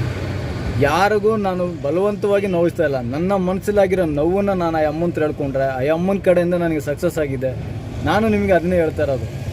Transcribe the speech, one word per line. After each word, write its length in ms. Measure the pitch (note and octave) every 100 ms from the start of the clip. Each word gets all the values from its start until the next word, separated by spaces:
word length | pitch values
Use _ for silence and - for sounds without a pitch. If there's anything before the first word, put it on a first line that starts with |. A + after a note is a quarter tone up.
| - - - - - - - A2+
ಯಾರಿಗೂ 540 | C#3 D#3+ G3+ G#3+ G#3 A3
ನಾನು 460 | G3 F3+ F3+ D#3+
ಬಲವಂತವಾಗಿ 680 | C#3 E3 G#3 G3+ G#3 G3+ G3
ನೋವಿಸ್ತಾ 360 | F3 E3+ -
ಇಲ್ಲ. 180 | D3+ C3+
ನನ್ನ 320 | A#2+ C#3 F#3
ಮನಸ್ಸಲ್ಲಾಗಿರೋ 720 | G3 F3+ F#3+ - G3+ F#3+ F#3 E3
ನೋವನ್ನ 480 | D3 D#3+ G3 G3+
ನಾನು 240 | F#3 E3 D#3+
ಆ 40 |
ಅಮ್ಮನ 280 | D#3 D#3 F3
ಹತ್ರ 120 | D#3+
ಹೇಳ್ಕೊಂಡ್ರೆ 720 | D3+ D3 C#3+ C3+ C3+ C3 C#3
ಆ 20 |
ಅಮ್ಮನ 240 | E3 F#3 G3
ಕಡೆಯಿಂದ 360 | F#3+ F3 F3
ನನಗೆ 260 | F3 E3+ D#3
ಸಕ್ಸಸ್ 380 | C#3+ C#3 F3 E3
ಆಗಿದೆ. 640 | D3 C3 B2+ A#2 - - - - -
ನಾನು 220 | F#3+ A3
ನಿಮಗೆ 240 | G#3 G3+
ಅದನ್ನೇ 240 | F3 E3+ F3+
ಹೇಳ್ತಾ 280 | D#3+ C#3
ಇರೋದು. 220 | C#3+ C3 A2 - -